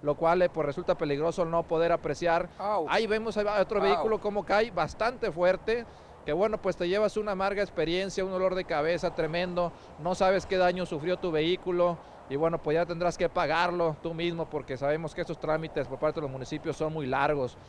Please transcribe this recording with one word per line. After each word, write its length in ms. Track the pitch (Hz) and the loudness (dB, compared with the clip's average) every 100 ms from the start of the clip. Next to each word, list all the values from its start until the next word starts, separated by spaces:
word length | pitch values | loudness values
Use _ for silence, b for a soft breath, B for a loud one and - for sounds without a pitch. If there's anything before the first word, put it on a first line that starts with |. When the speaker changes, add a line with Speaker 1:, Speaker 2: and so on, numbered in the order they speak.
Speaker 1:
lo 140 | 147 147 | -2 2
cual, 260 | 165 180 | 4 4
eh, 60 | 180 | 4
pues 180 | 156 147 | 2 -2
resulta 320 | 143 170 - | -2 -2 0
peligroso 460 | 156 143 165 165 | 0 0 0 0
no 180 | 165 170 | 0 0
poder 300 | 165 160 170 | 0 2 2
apreciar. 560 | 165 156 143 170 170 180 - | 2 0 0 2 2 0 -6
Speaker 2:
Au. 280 | 196 208 156 | -2 0 2
Speaker 1:
Ahí 160 | 185 220 | 0 2
vemos, 300 | 220 226 208 | 0 -2 -2
ahí 80 | |
va 160 | 208 208 | 0 2
otro 180 | 190 208 | 2 2
Speaker 2:
Au. 60 | |
Speaker 1:
vehículo 360 | 196 202 220 214 | 2 2 2 0
como 240 | 214 208 | 0 -4
cae, 280 | 170 208 233 | 2 2 2
bastante 580 | 175 156 - 220 254 214 | 0 -2 0 -2 0 -4
fuerte, 560 | 156 180 190 - 233 233 B B B - | 2 2 2 0 -4 -4 B B B -4
que 60 | |
bueno, 280 | 160 214 214 | 2 2 2
pues 160 | 196 170 | -2 -2
te 120 | 175 | 0
llevas 280 | 196 208 214 | 2 2 0
una 160 | 214 | -2
amarga 300 | 190 196 202 | 0 0 0
experiencia, 600 | 196 - 156 175 196 196 | -2 0 0 0 -2 -2
un 80 | 190 | -2
dolor 240 | 185 185 185 | 0 0 0
de 80 | |
cabeza 500 | 180 156 156 170 175 | -2 0 2 0 0
tremendo, 580 | 160 160 170 180 175 175 B B - | -2 -2 0 -2 0 -2 B B -8
no 140 | 165 185 | -4 2
sabes 280 | 190 196 | 4 4
qué 120 | - 185 | 2 2
daño 280 | 180 180 | 4 2
sufrió 320 | 175 156 160 180 | -2 -4 -2 -2
tu 140 | 180 | 0
vehículo, 640 | 156 160 180 180 175 175 170 B B - | 2 2 0 0 2 2 0 B B -6
y 60 | |
bueno, 260 | 139 165 165 | 0 0 0
pues 140 | 156 | 0
ya 100 | 160 | 0
tendrás 320 | 170 170 175 - | 0 0 -2 0
que 120 | 175 | 0
pagarlo 680 | 180 151 165 175 175 165 151 | 0 0 2 2 2 0 0
tú 100 | 170 | -6
mismo, 380 | 165 170 170 156 | -2 -2 -2 -4
porque 260 | 151 131 131 | -6 -6 -2
sabemos 380 | 139 156 160 | 0 0 -2
que 60 | - | -6
estos 180 | 165 160 | -6 -4
trámites 480 | 151 156 160 156 127 | -2 -2 -2 -4 -4
por 140 | 131 | -2
parte 160 | 151 156 | -2 -2
de 60 | |
los 80 | 143 | -6
municipios 460 | 131 123 151 160 143 | -6 -8 -6 -4 -4
son 160 | 156 | -4
muy 140 | 160 131 | -2 -2
largos 500 | 135 143 147 123 - | 2 2 2 -2 -6